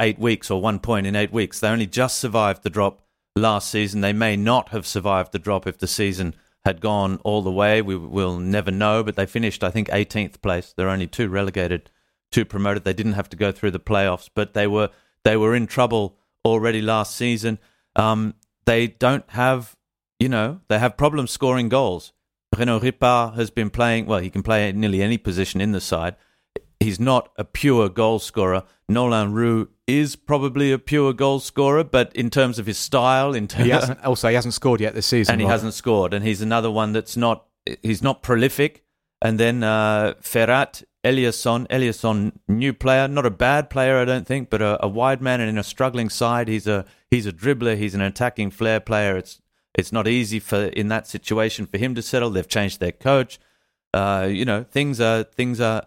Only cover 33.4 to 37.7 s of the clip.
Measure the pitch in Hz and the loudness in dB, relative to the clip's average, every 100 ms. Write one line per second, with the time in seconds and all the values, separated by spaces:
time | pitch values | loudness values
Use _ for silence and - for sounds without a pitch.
33.4 | 104 92 120 123 127 127 135 123 117 120 | -4 0 2 2 0 -2 -2 0 2 2
34.4 | 120 113 135 117 107 110 - 123 101 101 | 0 -2 0 2 0 -2 0 2 2 2
35.4 | 101 117 110 - 123 107 90 101 107 101 | 2 0 -2 -4 0 2 2 0 -2 -2
36.4 | 107 117 113 107 107 110 107 120 117 113 | 0 0 0 0 0 -2 -4 0 0 0
37.4 | _ _ - | _ _ -12